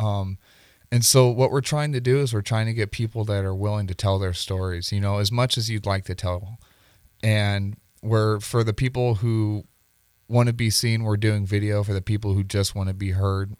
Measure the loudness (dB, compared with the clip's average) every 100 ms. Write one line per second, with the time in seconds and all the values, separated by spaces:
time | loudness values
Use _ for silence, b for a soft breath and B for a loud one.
0 | -2 -2 -4 -8 b b b b _ 2
1 | 6 6 6 4 2 2 0 -2 -2 0
2 | 2 2 2 -2 0 0 0 -2 -4 -2
3 | -4 -2 -2 -2 -2 -2 -2 -2 -4 -2
4 | 0 2 0 -4 -4 -4 -2 -4 -4 -2
5 | 0 0 0 2 0 0 -2 -4 -2 -2
6 | -4 -6 -4 -4 -8 -16 b b b b
7 | b _ 0 2 2 0 -4 -8 _ _
8 | 0 2 2 0 0 0 0 0 -2 0
9 | 0 0 0 0 0 -2 -8 _ _ _
10 | _ _ 0 2 2 2 0 2 0 0
11 | 0 0 2 0 0 0 0 0 0 -2
12 | -2 -2 0 0 0 0 0 -2 -4 -4
13 | -2 0 0 0 -4